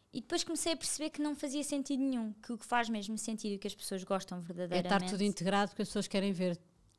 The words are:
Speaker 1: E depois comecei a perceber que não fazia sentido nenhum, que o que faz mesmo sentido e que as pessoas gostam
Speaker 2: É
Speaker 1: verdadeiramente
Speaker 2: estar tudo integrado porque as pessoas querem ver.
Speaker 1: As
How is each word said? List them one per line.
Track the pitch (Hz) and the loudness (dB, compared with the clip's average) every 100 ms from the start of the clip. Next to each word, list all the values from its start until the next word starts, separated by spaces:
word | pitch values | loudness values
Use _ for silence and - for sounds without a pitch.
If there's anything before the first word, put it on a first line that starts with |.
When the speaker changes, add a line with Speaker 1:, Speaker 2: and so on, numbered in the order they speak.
| _ | _
Speaker 1:
E | - | -10
depois | - 240 | -2 -2
comecei | - 320 339 | 0 0 0
a | 330 | 0
perceber | - - 302 | -2 -2 -2
que | - | 0
não | 294 | -2
fazia | 285 294 277 | 0 -2 -2
sentido | 285 285 269 277 | 0 0 0 2
nenhum, | 269 254 220 | 2 2 -2
que | 208 - | -6 -8
o | 233 | -8
que | |
faz | - 240 226 | 0 2 2
mesmo | 220 196 220 | 0 -2 -4
sentido | - 220 214 | -2 -2 -2
e | 196 | -2
que | 202 | -4
as | |
pessoas | - - 196 | -6 -6 -4
gostam | 185 190 190 180 | 0 -2 0 -6
Speaker 2:
É | |
Speaker 1:
verdadeiramente | 170 175 180 180 180 | -6 -4 0 2 4
Speaker 2:
estar | 196 180 | 4 4
tudo | 190 | 2
integrado | 202 - 170 202 202 | 2 2 2 4 2
porque | - | 0
as | 208 | -2
pessoas | 208 196 | -2 0
querem | 202 196 | 2 2
ver. | 175 185 | 2 0
Speaker 1:
As | 170 - _ - | 0 -6 _ -20